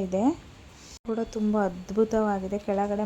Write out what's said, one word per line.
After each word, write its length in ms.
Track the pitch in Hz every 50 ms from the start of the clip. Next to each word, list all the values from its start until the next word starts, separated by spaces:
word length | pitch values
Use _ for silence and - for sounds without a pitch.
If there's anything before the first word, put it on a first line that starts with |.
| 196
ಇದೆ. 200 | 185 185 190 214 269 339 - - - - - - - - - - - - - - -
ಕೂಡ 140 | 220 226 226 - -
ತುಂಬ 240 | 226 214 214 208 214 202
ಅದ್ಭುತವಾಗಿದೆ. 920 | 190 180 180 180 - 196 214 220 220 220 220 214 208 202 196 190 190 202 202 202 -
ಕೆಳಗಡೆ 360 | 202 196 202 208 208 202 214